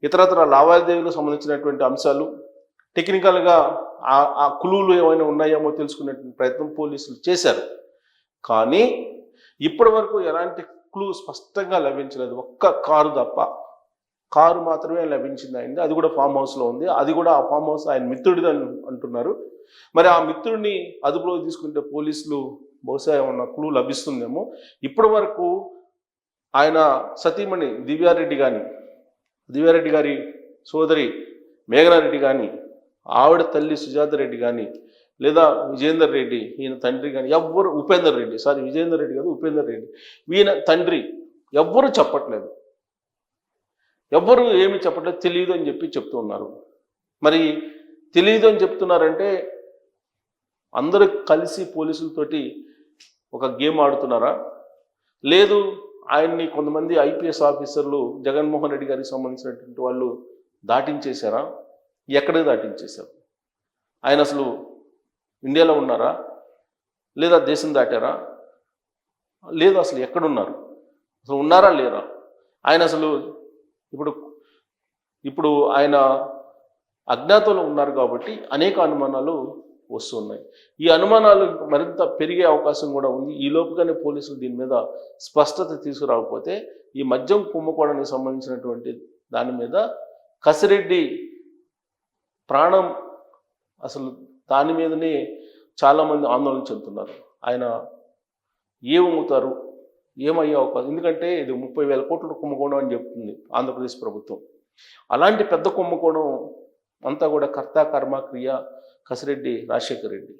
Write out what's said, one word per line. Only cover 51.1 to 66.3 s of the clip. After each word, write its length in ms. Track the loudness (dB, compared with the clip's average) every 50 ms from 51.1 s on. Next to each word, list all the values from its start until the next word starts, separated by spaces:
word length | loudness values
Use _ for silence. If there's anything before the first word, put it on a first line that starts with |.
| 4 -2 2 2
కలిసి 320 | 2 2 2 -4 -6 -8 -10 -8 -6 -6
పోలీసులతోటి 640 | -4 -4 -4 -6 -6 -10 -6 -6 -6 -4 -4 -6 -6 -8 -10 -14 -20 -20 _ _ _ _ _ _ _ _ _ _ _ _ -10 -6
ఒక 80 | -6 -6 -4 -2
గేమ్ 180 | -2 -2 2 2 2
ఆడుతున్నారా? 460 | 2 2 0 -2 -2 -2 0 0 0 -2 -4 -8 -14 -16 -18 -20 -20 _ _ _ _ _ _ _ _ _ _ 0 4 6
లేదు, 260 | 6 6 6 4 2 2 0 -6 -10 -18 -20 -20 -20 -8 -2 0 0
ఆయన్ని 280 | 2 0 0 -4 -4 -4 -4
కొంతమంది 380 | -4 -4 -2 -2 -4 -2 0 2 2 2 2
ఐపీఎస్ 320 | 0 -4 -6 -6 -4 0 0 0
ఆఫీసర్లు, 520 | 0 0 -6 -6 -4 -4 -4 -2 -2 -4 -4 -4 -8 -6 -6 -4
జగన్మోహన్ 460 | -2 -2 -2 -2 -2 -4 -4 -4 -6
రెడ్డి 140 | -6 -6 -6
గారికి 180 | -6 -6 -6 -10 -10
సంబంధించినటువంటి 680 | -8 -8 -10 -10 -10 -12 -14 -14 -14 -18 -20 -12 -6 -6 -4
వాళ్ళు 220 | -4 -4 -4 -4 -6 -8 -14 -20 -20 _ _ _ _ _ _ 0
దాటించేశారా? 720 | 0 0 0 -2 -6 -8 -8 -8 -8 -6 -6 -4 -4 -4 -4 -6 -12 -16 -20 _ _ _ _ _ _ _ _ 0 0 0
ఎక్కడికి 260 | 0 2 0 0 2 2
దాటించేశారు? 600 | 0 0 -2 -8 -10 -12 -16 -16 -16 -18 -20 -20 _ _ _ _ _ _ _ _ _ _ _ _ _ _ _ _ _ _ 0 2
ఆయన 120 | 4 4 2 0
అసలు 180 | 0 -4 -4 -6 -6 -10 -14 -20 -20 _ _ _ _ _ _ _ _ _ _ _ _ _ -8 -2
ఇండియాలో 260 | 4 4 6 6 4 2
ఉన్నారా, 280 | 2 0 0 0 0 -2 -2 -4 -10 -16